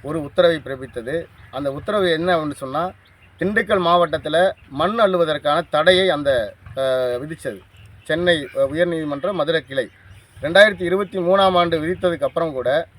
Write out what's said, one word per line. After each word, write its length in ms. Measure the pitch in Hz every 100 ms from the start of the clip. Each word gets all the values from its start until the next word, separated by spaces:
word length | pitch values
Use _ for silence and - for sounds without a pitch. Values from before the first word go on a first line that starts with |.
ஒரு 200 | 127 160
உத்தரவை 360 | 143 - 175 156
பிறப்பித்தது. 680 | 127 135 131 123 117 165 160 _ -
அந்த 220 | 131 143
உத்தரவு 380 | 139 - 208 180
என்ன 260 | 160 175 170
அப்படின்னு 180 | 151
சொன்னா, 360 | 135 135 143 180 - _ _ _ _
திண்டுக்கல் 420 | 180 214 214 202
மாவட்டத்துல 720 | 170 175 170 156 165 156 185 - -
மண் 320 | 139 175 226
அள்ளுவதற்கான 640 | 208 180 165 147 147 151 165
தடையை 400 | 151 160 185 190
அந்த, 440 | 147 143 127 101 92 - 135
அ, 40 | 135 131 127 123
விதிச்சது 420 | 151 165 135 98 - - - -
சென்னை, 440 | - 156 175 160 135 135
அ, 80 |
உயர்நீதிமன்ற 680 | 135 151 175 165 151 143 175
மதுரை 280 | 190 151 160
கிளை. 280 | 135 135 113 _ - - _ -
ரெண்டாயிரத்தி 400 | 147 175 214 180
இருபத்தி 360 | 175 190 196 185
மூணாம் 380 | 175 196 190 180
ஆண்டு 240 | 170 165
விதித்ததுக்கு 440 | 156 180 180 165
அப்புறம் 280 | 139 - 165
கூட 340 | 131 120 151 165